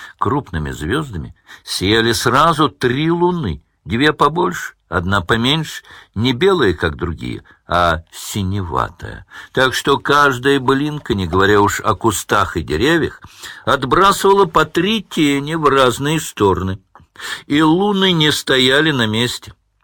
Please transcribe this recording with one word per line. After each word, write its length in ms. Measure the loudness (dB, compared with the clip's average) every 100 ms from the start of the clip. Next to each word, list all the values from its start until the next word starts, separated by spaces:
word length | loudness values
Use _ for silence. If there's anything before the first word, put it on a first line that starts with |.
| -20 -8
крупными 520 | -4 -4 -4 -8 -8
звездами, 640 | -6 -4 -4 -4 -10 -12 -16 _ -20
сияли 480 | -10 -4 0 2 2
сразу 560 | 0 2 4 4 2 0
три 420 | 0 -2 0 0
луны, 520 | 2 0 0 -4 -6 -12 _
две 280 | -6 0 2
побольше, 640 | 2 0 2 -2 -4 -10 -16 _
одна 340 | -4 0 -2
поменьше, 600 | 0 0 2 0 -4 -10 -18 -20 -10
не 200 | -2 -2
белая, 400 | 2 2 4 2
как 220 | 0 -4 -4
другие, 460 | -6 -6 -10 -10 -14 _ -4
а 360 | 0 0 0 -6
синеватая. 1120 | -16 -10 -6 -4 -4 -4 -4 -6 -8 -16 -16 -18 -20 -6
Так 200 | 0 0
что 260 | 0 0 0
каждая 600 | 2 2 2 2 0 0
былинка, 540 | 2 0 -2 -6 -4
не 120 | -4 0
говоря 360 | 2 4 4
уж 180 | 2 0
о 140 | -2
кустах 640 | -2 -2 -2 0 0 0 -4
и 40 |
деревьях, 600 | -4 -2 2 2 -2 -8 -20 -20 -18 -8
отбрасывала 800 | -2 -2 0 2 2 2 2 4
по 220 | 4 2 0
три 360 | 0 0 -2
тени 520 | -4 0 0 0 -2
в 100 | 0
разные 560 | 2 4 4 2 -2 -2
стороны. 600 | -4 0 0 2 -2 -6 _ -20 _ -16 -12 -12 -4
И 160 | 0
луны 500 | 2 2 2 2 2
не 180 | 2 2
стояли 600 | 0 0 2 4 2 2
на 160 | 0 0
месте, 480 | 0 -2 -6 -14 -20 _ _